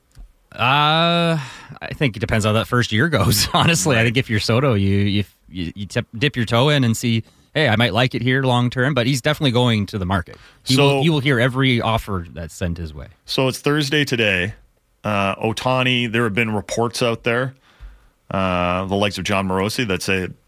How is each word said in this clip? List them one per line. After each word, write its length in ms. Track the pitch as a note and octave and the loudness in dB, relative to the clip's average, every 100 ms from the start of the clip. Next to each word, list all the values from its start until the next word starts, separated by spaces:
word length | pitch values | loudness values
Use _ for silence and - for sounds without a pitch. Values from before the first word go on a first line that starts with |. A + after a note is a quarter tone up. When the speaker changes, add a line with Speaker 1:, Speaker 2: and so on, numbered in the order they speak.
| _ - - _ _ | _ -20 -20 _ _
Speaker 1:
Uh, 880 | - A#2+ C#3+ D3 D#3+ E3+ E3+ E3+ D#3+ B2+ - - - | -4 0 2 2 2 2 2 0 -2 -6 -14 -20 -16
I 60 | - | -12
think 220 | - C#3+ G2+ | -2 -2 -2
it 40 | |
depends 240 | - A2+ | -2 0
how 80 | G#2+ | 2
that 140 | A2 G#2+ | 2 2
first 260 | B2 A#2 | 0 2
year 160 | - E3+ | 0 2
goes, 400 | B2+ A2 G2+ - | 2 2 2 0
<laughs> 40 | |
honestly. 420 | E3+ - E3 D#3 A#2 | 2 4 2 2 2
I 40 | |
Speaker 2:
Right. 40 | |
Speaker 1:
think 120 | A#2 A#2 | 2 0
if 140 | - | 0
you're 100 | G#2 | -2
Soto, 340 | - A#2 C#3 | 2 2 2
you, 220 | G#2 G2 G2+ | 2 2 2
you, 260 | G2+ G2+ G2 _ - | 2 0 -2 _ -14
you, 240 | F2+ E2 | -8 -8
you 120 | G2+ G2+ | -8 -6
tip, 200 | - - A2+ | -6 -6 -4
dip 200 | C#3+ B2 | -2 -2
your 80 | G#2+ | 0
toe 220 | A#2 C#3+ | 2 4
in 140 | D3 | 4
and 120 | A#2+ A2 | 2 0
see, 280 | A#2+ A2+ - _ _ | 0 -2 -4 _ _
"Hey, 140 | D3 C#3+ | 0 2
I 80 | G#2 | 4
might 160 | A#2+ | 2
like 220 | G2+ B2+ | 2 0
it 80 | A#2 | 0
here 200 | A#2+ C3+ | 0 0
long 280 | C3 B2 B2 | 2 2 2
term," 240 | C3 B2+ | 0 0
but 120 | C3 A#2 | 2 2
he's 140 | C3+ | 0
definitely 300 | D3+ D3+ C#3+ | -2 0 0
going 360 | A#2+ B2 G#2+ G2 | 2 2 2 -2
to 120 | G#2+ | -4
the 80 | F#2 | -2
market. 300 | F#2+ - - - _ | -2 -2 -14 -20 _
He 100 | - | 0
Speaker 2:
So 220 | C3 C#3+ C#3 | 4 4 4
Speaker 1:
will, 40 | |
you 80 | D#3+ | 2
will 80 | D3+ | 2
hear 180 | B2+ A#2+ | 2 2
every 400 | B2+ C3 C3+ A#2+ | 2 2 2 2
offer 460 | A2+ A2 - F#2 E2 | 0 -2 -2 -6 -6
that's 240 | C#2+ D#2+ | -12 -14
sent 240 | - F2 E2+ | -6 -6 -4
his 160 | D#2+ | -8
way. 140 | D2 - - - | -10 -16 -20 -6
Speaker 2:
So 220 | - C3+ | -2 -2
it's 100 | - | 0
Thursday 460 | D3 D3+ C#3 D3 | 0 0 0 0
today. 500 | C3+ A#2 G#2+ F#2 F#2 - _ _ _ _ | 0 0 2 0 -2 -6 _ _ _ _
Uh, 300 | G#2+ G2+ G2 - | -4 0 -2 -2
Ohtani, 760 | A2 G#2 B2+ B2+ B2+ B2 A#2+ | -4 -2 -2 0 0 0 0
there 140 | A2+ | 0
have 100 | A#2 | 0
been 180 | G2 A2+ | 0 -2
reports 480 | G#2 - - A#2 - | -2 -4 -2 -2 0
out 200 | A#2+ A2+ | -2 -2
there, 300 | A#2+ A#2+ C3 - _ _ - - _ _ _ | -2 -2 -4 -8 _ _ -20 -20 _ _ _
uh, 540 | G2 F#2+ F2+ F2+ F2+ F#2+ | -2 0 0 0 -2 -2
the 80 | G2 | 0
likes 220 | G#2 F#2+ | 0 -2
of 60 | |
John 220 | F2+ G2 F#2+ | -2 -2 0
Morosi, 400 | F#2+ G2+ - A#2 | 0 -2 -2 -2
that 160 | F2+ | -2
say 260 | - F#2+ F2 - | -2 -2 -4 -10